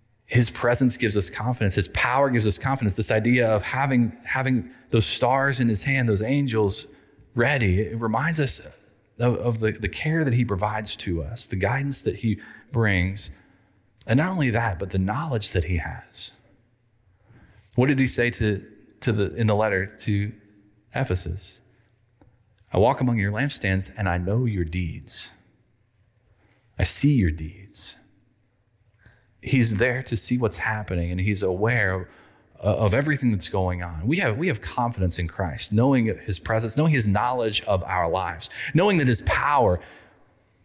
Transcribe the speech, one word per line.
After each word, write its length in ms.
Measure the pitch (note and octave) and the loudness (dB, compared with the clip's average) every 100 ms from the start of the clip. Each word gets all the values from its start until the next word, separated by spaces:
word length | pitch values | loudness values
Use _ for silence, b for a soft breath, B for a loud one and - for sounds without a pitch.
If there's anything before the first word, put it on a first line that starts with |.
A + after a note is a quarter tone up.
| _ _ - | _ _ 0
his 240 | B2 A2 | 2 2
presence 460 | - A#2+ A#2+ B2+ - | 0 0 2 2 2
gives 200 | G#2+ G#2 | 0 0
us 120 | - | 0
confidence. 460 | - A2+ B2 G2+ G#2 | -2 -4 0 0 2
His 140 | - | 0
power 400 | - B2 C3+ C#3 | 0 0 2 4
gives 180 | A#2+ G#2+ | 4 2
us 100 | - | 0
confidence. 380 | C3+ C3+ G#2 A2 | 0 0 0 0
This 160 | G#2+ | 2
idea 420 | A2 A#2 B2 A2+ | 2 4 2 4
of 100 | G#2+ | 2
having, 520 | - C3 C#3 B2 A2+ - | 0 -2 2 2 2 -2
having 480 | - C3 C3 B2 - B B | -6 -2 0 0 -2 B B
those 140 | A#2 - | 2 4
stars 540 | - B2 C3+ C#3 B2+ | 2 2 2 2 2
in 80 | A#2 | 2
his 160 | G#2 | 2
hand, 240 | C#3 C3+ A#2 | 2 0 2
those 160 | G2+ | 0
angels 640 | A2 C#3+ C3+ A2 G2+ - - B B B - A#2 | 2 0 2 2 2 0 -4 B B B -8 0
ready, 460 | B2+ C#3 G2+ F#2 | 2 2 2 2
it 180 | G#2+ A2+ | 0 -4
reminds 400 | A2+ A2+ D#3+ D#3 | -2 0 0 0
us 220 | C3+ - - - _ _ _ - | 0 0 -4 -20 _ _ _ -2
of, 160 | B2 A2+ | 0 0
of 240 | A#2+ A2 | -2 0
the, 140 | A2 | -2
the 160 | - G2+ | -2 -6
care 340 | - D#3 E3 | -4 -2 0
that 100 | C#3+ | 2
he 120 | A#2+ A2 | 0 0
provides 500 | F#2+ G#2+ A2 G#2+ - | 0 -2 -2 -6 -6
to 260 | G2+ E2 | -4 -4
us, 240 | C#2+ A#2 - | -6 -6 -4
the 120 | F#2+ | -2
guidance 440 | G2 C3+ C#3 C3+ | 0 0 -2 -2
that 140 | G#2+ - | -2 -2
he 220 | A2+ F#2+ B B B | -2 -2 B B B
brings. 580 | A#2+ G#2+ F#2 F#2 G2 - b b b b b _ _ - | 0 2 2 0 0 -4 b b b b b _ _ 0
And 100 | B2+ | 2
not 140 | F3 | 2
only 180 | F#3 C3 | 0 0
that, 300 | A2+ A2+ D#2+ | 0 -2 -4
but 120 | F2+ | -2
the 60 | F#2+ | -2
knowledge 540 | F#2+ C3 D#3+ A#2 - | -2 -2 -4 -2 0
that 140 | F#2 F#2 | -2 0
he 120 | E2 | -2
has. 540 | E2 - - - - - _ _ _ _ _ _ _ _ b b b b b - | -4 -10 -14 -8 -8 -10 _ _ _ _ _ _ _ _ b b b b b 0
What 120 | C3+ | 2
did 120 | C3+ | 2
he 80 | B2+ | 2
say 220 | - A#2+ | 2 0
to, 340 | - G#2+ G2 - - - - | 0 -2 -2 -8 -20 -20 -6
to 100 | B2 | -2
the, 240 | G#2 F#2+ A#2 | 0 0 0
in 120 | A2 | 2
the 80 | G#2 | 2
letter 300 | A2 F#2+ G2 | 2 0 -2
to 460 | - - G2+ G#2+ - _ _ _ _ _ C3 | -6 -2 -2 -2 -8 _ _ _ _ _ -6
Ephesus? 640 | C3+ F2+ D#2+ F#2 - - _ b b b _ _ _ _ _ _ - | -2 -2 -4 -8 -10 -14 _ b b b _ _ _ _ _ _ -4
"I 40 | F2+ | 2
walk 240 | A#2 C#3 | 2 2
among 160 | B2 A2+ | 0 0
your 120 | G2+ | 0
lampstands 600 | G#2+ C#3+ - G2 F#2+ - - | -2 -2 -2 0 0 -2 -2
and 100 | F#2+ | -2
I 100 | F2 | 0
know 280 | F2+ A#2 A#2+ | 0 0 0
your 180 | G2 | -2
deeds. 680 | D#2+ F2+ E2 - - - - - _ _ _ _ _ _ _ _ _ b b b b - | -2 -2 -4 -6 -4 -4 -4 -8 _ _ _ _ _ _ _ _ _ b b b b -2
I 40 | |
see 300 | F2+ - D3 | 0 4 4
your 180 | C3+ E2+ | 4 2
deeds." 640 | D#2 D#2+ G2 G2 - - - _ _ _ _ _ _ _ _ _ _ B B B _ | 0 -10 -14 -10 -2 -2 -4 _ _ _ _ _ _ _ _ _ _ B B B _
He's 340 | G2 C3 A2+ G#2 | -2 2 2 2
there 280 | B2 B2+ | 0 0
to 140 | - A2+ | -2 0
see 200 | - B2 | 0 2
what's 220 | A2 - | 0 -2
happening, 520 | A2+ G#2+ G2+ F2 E2+ | -4 -4 -4 -4 -2
and 80 | F2+ | -2
he's 240 | G2+ G2 | 0 0
aware 500 | F#2+ F#2 A2 A#2+ F#2+ | -2 0 0 2 0
of, 140 | F#2 F2 B B B B - | -2 -6 B B B B -4
of 340 | G#2 - G#2 | -2 2 2
everything 380 | B2 D3 C#3+ B2 | 2 0 0 0
that's 180 | G2 - | 0 0
going 320 | G2 F#2 F2+ | 0 -2 -2
on. 220 | F2 D#2+ G#2 | -8 -6 -2
We 120 | F3 | 0
have, 200 | C#3 A2 | -2 -2
we 100 | F3+ | -2
have 140 | A#2+ | -4
confidence 560 | - - A#2+ G2+ F2+ - | -6 -2 -2 0 -2 -2
in 100 | E2 | -4
Christ, 460 | - F2 A2+ - | -4 -6 -4 0
knowing 320 | G#2 C3+ B2+ A2 | 2 4 2 0
his 340 | - - F#2+ | -4 -4 -4
presence, 380 | - A2+ A2+ C#3+ | -2 -2 0 0
knowing 140 | D#3+ | 2
his 160 | C#3 G#2+ | 2 2
knowledge 540 | G2+ B2 B2+ A2+ G#2 | 0 0 -2 -2 -2
of 200 | G#2+ F#2+ | 0 -2
our 260 | - F#2 E2+ | 0 -2 0
lives, 400 | F#2 F2 E2 - B B | 0 -2 -6 -8 B B
knowing 240 | D#3+ G3+ F3 | 2 2 4
that 80 | B2+ | 2
his 140 | A2+ | 2
power 560 | - - C#3+ C#3+ G#2 F2 B B B B B B B B | 2 0 2 2 2 0 B B B B B B B B